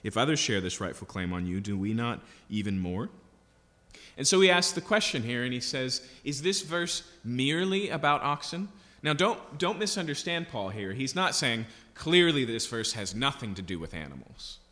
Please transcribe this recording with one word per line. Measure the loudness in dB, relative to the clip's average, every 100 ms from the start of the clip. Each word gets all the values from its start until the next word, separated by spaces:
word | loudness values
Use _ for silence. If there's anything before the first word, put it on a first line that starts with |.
If | -2 0
others | 2 2
share | 2 0
this | 0 -4
rightful | -6 -6 -8
claim | -4 -2
on | -2 -2
you, | -2
do | -2 -2
we | 0
not | 0 -2 -4 -10 -20 -4
even | -2 0 0
more?" | 0 -2 -6 -10 -20 _ _ _ _ _ _ -20 -18 -2
And | 4
so | 8
he | 8
asks | 6 2
the | -2
question | 0 2 2 -2
here, | -2 -2
and | -2
he | -4
says, | -4 -4 -4 -4 -8 -8
"Is | -6 -2
this | 0 -2
verse | -2 -2 -2 -4 -8 -12
merely | -6 0 2 2 2 0 0
about | 0 2 2
oxen?" | 2 -2 -4 -6 -8 -10 -20 -4
Now, | -2
don't, | 4 2 2 -8 -2
don't | -2 0
misunderstand | -2 -2 -2 -4 -2 -4 -4
Paul | -4 -4
here. | -4 -6
He's | -2 -2
not | 0 2
saying, | 2 2 0 -4 -12 -20
"Clearly | -8 6 8 8 4
this | 2 0 -2
verse | -2 -2
has | -2 -6
nothing | 0 -2 -2 -8
to | -8
do | -6 -6
with | -6
animals." | -8 -10 -12 -16 -16 -16 -16 -20